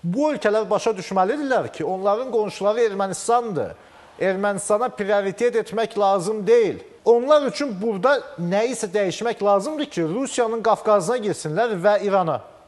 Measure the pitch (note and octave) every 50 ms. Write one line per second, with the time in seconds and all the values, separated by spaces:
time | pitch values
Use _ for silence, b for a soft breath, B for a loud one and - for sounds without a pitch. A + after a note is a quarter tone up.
0 | - E3+ F3+ B3+ D4 D4+ D4 - - G#3+ G#3 A3 A3 F#3 G#3 F#3+ - A#3 A3 F#3+
1 | F3+ - G3 F#3+ F#3 F#3+ B3+ D4+ D4 C4+ B3+ G#3+ D3 A2+ - - D#3+ C#3+ F#3 F#3
2 | F#3+ G3+ G3+ A3 C4 C4 B3+ A3+ G#3+ G3+ - - F#3+ G3+ G#3+ A#3 A#3+ A3 G3 F#3+
3 | G3 F#3+ F3+ - - - A#3 B3 A#3+ A3+ G3 C#3+ G#2+ F2 - B B B B B
4 | B B B B E3 F#3+ F#3+ F#3+ G3+ G#3 G3+ F#3+ - - G#3 G#3 A#3+ B3+ B3 -
5 | G#3 F#3+ G#3+ G3+ G3 G3 F#3 - A#3 A#3+ G#3+ A3+ G#3+ - F#3+ A3 A3+ G#3 - G#3
6 | G#3 G3 G3 G3 E3 F#3+ A3 G#3+ G3 F#3 A#3 A#3+ A3+ F3+ A#2 F2+ - - - -
7 | _ - A#3 A#3+ B3 C4+ D4+ D4+ C#4+ B3+ - - C#4+ C#4 G#3 F3+ G3+ A#3 G#3 F#3+
8 | F3 B3+ C#4+ B3+ - - - - F3 F3 F#3 G3+ A3+ B3+ C4 - - G3 E3+ G#3
9 | G3+ F#3 - - A3 A#3 A3+ - G3+ G#3 G3+ G3 F#3+ C#4+ D#4 D4+ D4 - - F3+
10 | E3 D#3 E3+ A#3+ C#4 B3+ - - A#3+ A3 A3+ A#3 G#3 A3+ G#3 G3+ - A3 G#3 G#3
11 | E3+ E3+ B3 B3+ G#3 G#3 D#3+ - - D#3 D3+ F#3 A#3 A#3+ A3 F3 E3 G#3 G#3 G3+
12 | F#3 G3+ F#3+ G3 F3+ E3 C#3+ A2+ - - - - -